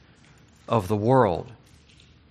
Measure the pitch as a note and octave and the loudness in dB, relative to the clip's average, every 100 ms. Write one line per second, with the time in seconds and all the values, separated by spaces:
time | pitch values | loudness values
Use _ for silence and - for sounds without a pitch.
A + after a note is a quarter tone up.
0 | _ _ _ _ _ _ - A#2 F#2+ G#2 | _ _ _ _ _ _ -4 -4 -2 -2
1 | G#2+ C3 A2 E2 - - _ _ _ _ | 2 2 2 0 -8 -18 _ _ _ _
2 | _ _ _ | _ _ _